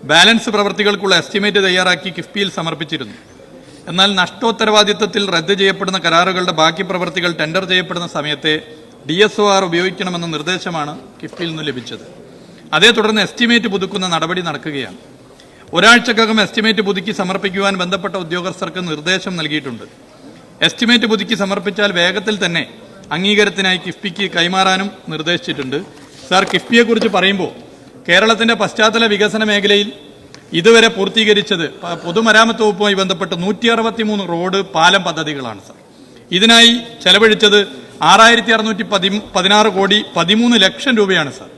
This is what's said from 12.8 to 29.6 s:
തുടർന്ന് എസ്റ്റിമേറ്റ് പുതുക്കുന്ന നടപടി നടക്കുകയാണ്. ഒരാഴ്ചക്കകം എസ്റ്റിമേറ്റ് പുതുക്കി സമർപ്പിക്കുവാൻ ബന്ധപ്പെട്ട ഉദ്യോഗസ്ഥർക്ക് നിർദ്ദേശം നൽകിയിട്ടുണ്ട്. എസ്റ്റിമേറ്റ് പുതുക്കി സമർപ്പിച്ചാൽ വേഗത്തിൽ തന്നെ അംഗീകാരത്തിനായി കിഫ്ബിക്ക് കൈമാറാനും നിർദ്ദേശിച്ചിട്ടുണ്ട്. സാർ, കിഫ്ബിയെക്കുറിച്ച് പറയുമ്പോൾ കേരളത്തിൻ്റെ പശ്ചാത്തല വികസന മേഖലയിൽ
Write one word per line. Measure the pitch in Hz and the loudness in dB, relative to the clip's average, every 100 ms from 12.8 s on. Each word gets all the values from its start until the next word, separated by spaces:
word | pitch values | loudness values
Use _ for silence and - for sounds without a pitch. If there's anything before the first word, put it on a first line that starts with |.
| 214 226 | 4 4
തുടർന്ന് | 214 220 185 | 0 0 -2
എസ്റ്റിമേറ്റ് | - 233 233 226 | 0 2 2 2
പുതുക്കുന്ന | 196 180 196 185 | -4 -4 -4 -4
നടപടി | 165 160 180 170 | -2 -2 -4 -4
നടക്കുകയാണ്. | 143 160 143 117 - - - - - - - - 170 | -8 -8 -8 -10 -14 -20 -20 -20 -20 -20 -20 -6 2
ഒരാഴ്ചക്കകം | 202 240 233 220 220 220 | 6 6 4 0 0 0
എസ്റ്റിമേറ്റ് | 196 - 220 208 202 | 0 0 0 0 0
പുതുക്കി | 196 196 202 | -2 -4 -6
സമർപ്പിക്കുവാൻ | 185 190 202 190 196 196 | -4 -4 -4 -2 -2 -2
ബന്ധപ്പെട്ട | 180 196 190 196 | -4 -4 -4 -8
ഉദ്യോഗസ്ഥർക്ക് | 165 175 180 - 180 170 180 | -6 -6 -6 -8 -8 -8 -8
നിർദ്ദേശം | 156 156 185 190 180 | -6 -2 -4 -4 -6
നൽകിയിട്ടുണ്ട്. | 156 151 135 117 101 - - - - - - - 160 | -4 -4 -6 -12 -16 -20 -20 -20 -20 -20 -20 -4 -4
എസ്റ്റിമേറ്റ് | - 226 240 233 | 0 2 2 2
പുതുക്കി | 214 190 214 | 0 -2 -4
സമർപ്പിച്ചാൽ | 196 202 196 202 208 175 | -2 -2 -4 -2 0 2
വേഗത്തിൽ | 175 190 214 208 | 0 0 -4 -2
തന്നെ | 185 170 117 - - - - 151 | -2 -2 -6 -12 -20 -20 -8 -4
അംഗീകാരത്തിനായി | 190 208 208 185 190 185 185 | 2 2 2 2 -2 -2 -4
കിഫ്ബിക്ക് | - 202 170 190 180 | -8 -10 -6 -4 0
കൈമാറാനും | 170 185 190 190 196 202 - | 0 2 2 2 -2 -8 -10
നിർദ്ദേശിച്ചിട്ടുണ്ട്. | 156 156 175 - 143 131 139 190 - - - - | -8 -4 -4 -4 -8 -4 -6 -8 -18 -20 -20 -2
സാർ, | 180 196 | 0 0
കിഫ്ബിയെക്കുറിച്ച് | 185 - 233 233 226 220 190 | -2 2 2 4 2 0 0
പറയുമ്പോൾ | 185 196 147 - - - - - - | 0 0 -4 -8 -20 -20 -20 -18 2
കേരളത്തിൻ്റെ | 175 220 226 226 233 | 2 4 2 2 0
പശ്ചാത്തല | 196 - 220 226 226 | -2 2 2 2 0
വികസന | 202 208 214 214 | 2 0 0 0
മേഖലയിൽ | 202 | 0